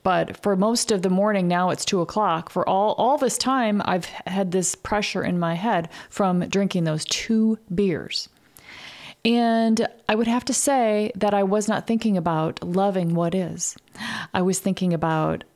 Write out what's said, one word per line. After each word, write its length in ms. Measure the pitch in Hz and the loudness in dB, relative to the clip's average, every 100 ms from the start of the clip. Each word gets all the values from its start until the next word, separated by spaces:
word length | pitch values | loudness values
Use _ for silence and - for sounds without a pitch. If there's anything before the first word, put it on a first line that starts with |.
but 400 | 190 175 165 - | 0 0 0 -2
for 140 | 208 190 | 0 2
most 340 | 214 240 - | 2 2 0
of 100 | 202 | 0
the 80 | 185 | 2
morning, 380 | 185 208 202 175 | 2 2 2 2
now 220 | 175 180 | 2 2
it's 160 | 170 - | 0 -2
two 160 | 196 | -2
o'clock, 480 | 165 208 202 165 175 | 0 0 0 0 -2
for 180 | 190 - | -2 0
all, 240 | 190 214 - | 2 2 2
all 220 | 226 285 | 2 2
this 200 | 247 - | 0 0
time, 440 | 254 262 220 208 - | 0 0 2 0 0
I've 180 | 180 | -2
had 480 | - - - 196 190 | -4 -10 -6 -2 -2
this 240 | 185 175 - | 0 -2 -4
pressure 480 | - 214 202 185 | -4 -2 -2 -2
in 160 | - 175 | -2 0
my 140 | 170 | 0
head 340 | 170 220 185 165 - - | -2 0 -2 -2 -10 -8
from 320 | - 196 180 - | -2 2 2 0
drinking 340 | 196 190 180 | 0 0 0
those 220 | 160 156 - | 0 -2 -4
two 520 | - - 226 220 220 - | -4 0 2 2 0 -4
beers. 540 | 180 196 156 - - - _ _ - - - - - - - | -2 0 0 -4 -8 -10 _ _ -20 -20 -20 -20 -20 -20 -4
And 640 | 226 233 233 226 226 220 160 - - | 0 2 4 4 4 2 0 -4 -2
I 60 | 214 | 0
would 120 | 226 | 2
have 160 | 247 | 0
to 100 | - | 0
say 600 | 233 - 269 220 208 214 190 | 0 2 2 2 2 -2 0
that 180 | 208 | 0
I 100 | 202 | 2
was 260 | 196 214 214 | 2 2 0
not 180 | 214 - | -2 0
thinking 300 | 226 226 190 | 0 2 0
about 440 | 170 160 160 - | 2 0 0 -4
loving 540 | 175 180 202 190 170 170 | -2 0 2 2 0 0
what 180 | 170 | 0
is. 440 | 185 165 165 - - _ - 226 - - | 0 -4 -6 -8 -10 _ -12 -10 -8 -4
I 80 | 190 | 0
was 180 | 180 180 | 0 0
thinking 340 | 196 185 180 | -2 0 0
about, 520 | 165 160 160 156 160 - | 0 0 0 0 -2 -6